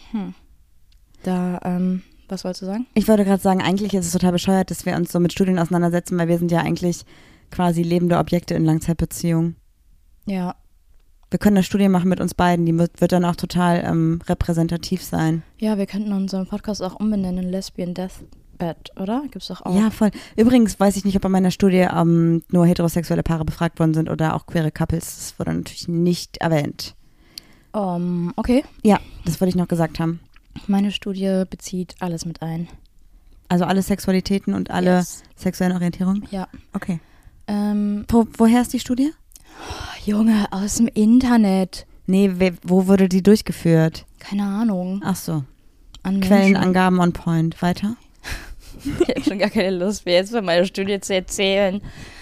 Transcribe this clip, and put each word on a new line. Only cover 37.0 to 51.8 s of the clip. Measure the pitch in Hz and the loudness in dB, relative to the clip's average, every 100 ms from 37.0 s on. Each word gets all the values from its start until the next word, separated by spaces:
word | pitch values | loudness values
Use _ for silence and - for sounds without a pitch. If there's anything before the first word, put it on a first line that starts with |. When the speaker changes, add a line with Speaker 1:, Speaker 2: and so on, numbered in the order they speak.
| - - - - - | -10 -20 -20 -20 -8
Speaker 1:
Ähm, | 208 208 208 208 208 - | -4 -2 -2 -2 -4 2
Speaker 2:
Wo, | 233 226 - | 2 2 4
woher | 226 240 | 4 6
ist | 240 | 2
die | 247 | -4
Studie? | - 247 285 - _ - - - - - - - - | -4 0 -2 -4 _ -20 -20 -20 -14 -12 -12 -10 -4
Speaker 1:
Junge, | 208 220 214 208 | 2 4 4 2
aus | 190 202 - | -2 -4 0
dem | 233 | 0
Internet. | - 214 240 254 240 208 190 185 - - - - | 4 6 6 6 4 6 4 0 -6 -20 -14 0
Speaker 2:
Nee, | 190 202 180 | 4 4 4
we-, | 185 170 | 0 0
wo | 170 180 185 | 0 2 6
wurde | 196 190 | 4 6
die | 190 | 4
durchgeführt? | 180 220 - - 170 165 160 - - - | 6 4 2 -2 2 4 4 -2 -16 -20
Speaker 1:
Keine | - 202 | -8 -4
Ahnung. | 202 196 226 185 180 190 | -4 -2 -2 -2 -4 -6
Speaker 2:
Ach | 254 185 | -4 -4
so. | - 160 135 _ _ _ - - | -4 -6 -6 _ _ _ -20 -10
Speaker 1:
An | 185 196 | -4 -2
Menschen. | 190 | 4
Speaker 2:
Quellenangaben | 202 196 196 185 185 185 185 | 6 6 4 4 4 4 4
on | 175 | 2
point. | 170 - 165 165 160 | 0 -2 0 0 -2
Weiter? | 180 - 202 240 | -4 -2 -6 -8
Speaker 1:
<laughs> | - _ - - - - - - 277 285 349 | -16 _ -12 -12 -12 -18 -18 -12 -10 -2 -2
Ich | - | 0
hab | |
schon | 285 202 | -4 -2
gar | 196 | -2
keine | 220 185 185 | 0 0 0
Lust | 180 202 - | -2 -4 0
mehr, | 175 | 0
jetzt | 196 | 0
von | 233 185 | -4 0
meiner | 170 185 | 2 0
Studie | - 196 202 | -2 -4 -4
zu | - 190 | -2 -4
erzählen. | 185 - 196 196 196 202 | -4 -2 0 2 0 -2